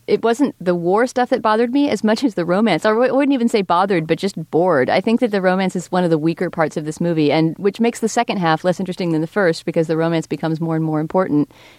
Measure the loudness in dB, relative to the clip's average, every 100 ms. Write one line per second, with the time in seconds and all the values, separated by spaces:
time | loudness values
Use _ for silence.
0 | -4 -2 0 0 -2 -2 -4 -2 0 0
1 | 0 -2 -2 0 0 0 2 0 0 0
2 | 0 0 0 -2 0 2 2 2 2 2
3 | 2 2 2 2 2 0 2 2 2 0
4 | 0 -2 -2 -6 -4 0 2 2 2 0
5 | 0 0 0 0 0 0 0 -4 -4 -2
6 | 0 0 0 -2 -4 -2 -2 -2 -8 -4
7 | -2 0 2 2 2 0 -4 0 -2 0
8 | -2 -2 -2 0 0 2 0 -2 -4 -4
9 | -2 -2 -2 0 0 0 -2 -2 0 0
10 | 0 -2 -4 -6 -4 -4 -2 -2 -2 -2
11 | -2 -2 0 0 -2 -6 -20